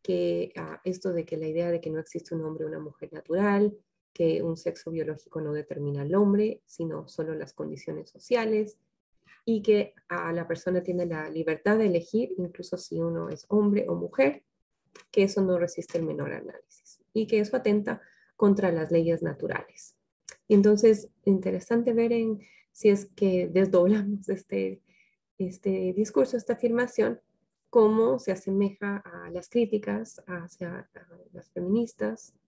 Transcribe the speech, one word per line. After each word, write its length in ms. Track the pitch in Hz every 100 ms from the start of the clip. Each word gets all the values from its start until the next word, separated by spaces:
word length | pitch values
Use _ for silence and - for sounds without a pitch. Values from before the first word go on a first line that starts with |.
que, 520 | - 90 175 170 180 180
ah, 240 | 160 156
esto 280 | 180 180 196
de 120 | 170
que 120 | 160 160
la 120 | 156
idea 220 | 160 175
de 80 | 170
que 100 | 165
no 80 | 156
existe 360 | 156 170 -
un 100 | 165
hombre 200 | 156 156
o 40 | 156
una 100 | 160
mujer 340 | 151 - 147
natural, 640 | 156 - 175 202 202 208 208 _ _ _
que 300 | - 165 165
un 140 | 165 165
sexo 340 | - 165 -
biológico 500 | 165 151 151 _ 160
no 120 | 151
determina 500 | 151 147 147 143 143
al 120 | 139
hombre, 460 | 185 208 202 214 - _
sino 420 | - 165 151 156
solo 260 | - 156
las 180 | 156 147
condiciones 580 | - 156 151 - 156 160
sociales, 680 | - - 247 220 214 214 - _ _ _ _ _ -
y 180 | - 226
que, 320 | 208 208 202 _ _
ah, 240 | 175 170
la 140 | 170 165
persona 360 | 165 - 180
tiene 240 | 180 175 175
la 220 | 160 156
libertad 480 | 156 160 156 - 214
de 80 | 214
elegir, 480 | 175 170 214 247 -
incluso 380 | 180 - 180 175
si 240 | - 165
uno 280 | 165 165 165
es 160 | 151 -
hombre 380 | 208 208 202 -
o 60 |
mujer, 500 | 170 175 - 269 285 _ _ _ _ _ - -
que 120 | -
eso 180 | 196 196
no 180 | 190 180
resiste 400 | 175 175 170 170
el 60 |
menor 280 | 160 151 147
análisis, 680 | 147 - - _ - _ - _
y 140 | 220 220
que 140 | 214
eso 160 | 208 254
atenta 440 | 233 208 202 - - _ _ _
contra 340 | 208 196 185
las 200 | 165 156
leyes 320 | 170 165 165
naturales. 720 | 165 147 - - - - - _ _ _ - - _
Entonces, 600 | 208 202 208 226 214 - _
interesante 680 | - 190 185 185 - 233 240
ver 200 | 226 233
en, 280 | 233 226 208 - _ _
si 160 | - 214
es 180 | 202 -
que 420 | - 196 185 175
desdoblamos 800 | 170 190 185 180 214 202 202 -
este, 540 | 196 - 196 190 190 _ _ _ _ _ _
este 540 | 185 - 202 190 185
discurso, 420 | 185 220 - 254 247
esta 180 | -
afirmación, 680 | 233 240 233 247 - 214 233 _ _ _ _ _
cómo 480 | 240 214 220 226 262
se 140 | -
asemeja 640 | 185 - 190 202 196 202 202
a 320 | 180 175 175
las 180 | 175 -
críticas 760 | 240 226 208 208 208 226 - -
hacia, 640 | 180 170 - 180 180 -
ah, 140 | - _ - -
las 180 | 175 -
feministas 840 | - 180 214 226 - 214 226 - _